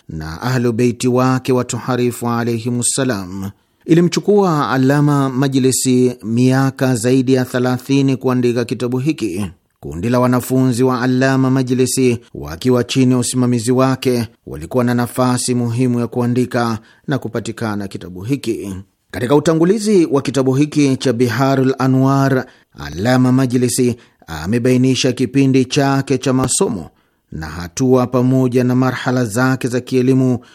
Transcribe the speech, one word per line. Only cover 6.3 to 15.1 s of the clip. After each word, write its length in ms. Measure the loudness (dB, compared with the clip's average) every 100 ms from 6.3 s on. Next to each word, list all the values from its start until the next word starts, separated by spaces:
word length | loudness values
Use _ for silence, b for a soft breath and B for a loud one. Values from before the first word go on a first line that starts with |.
| 2 2 4 0 0 -2
zaidi 380 | 0 2 2 2
ya 100 | 0
thelathini 720 | 0 -2 -2 -2 0 0 2 0
kuandika 480 | 0 0 0 0
kitabu 340 | -4 -4 -4 -2
hiki. 480 | -2 -4 -4 -4 -8 -10 _ _
Kundi 280 | -12 -6 -2
la 120 | 2
wanafunzi 640 | 2 2 0 0 2 2
wa 180 | 0 0
Allama 480 | 0 2 2 2 2
Majlisi, 680 | 0 0 0 0 2 0 0 B
wakiwa 500 | -14 -12 -4 2 2
chini 280 | 2 2 2
ya 60 | 2
usimamizi 540 | 0 0 0 0 0
wake, 560 | 2 2 0 0 -2 -4 _ -16
walikuwa 380 | -14 -4 0
na 100 | 0
nafasi 600 | 0 -2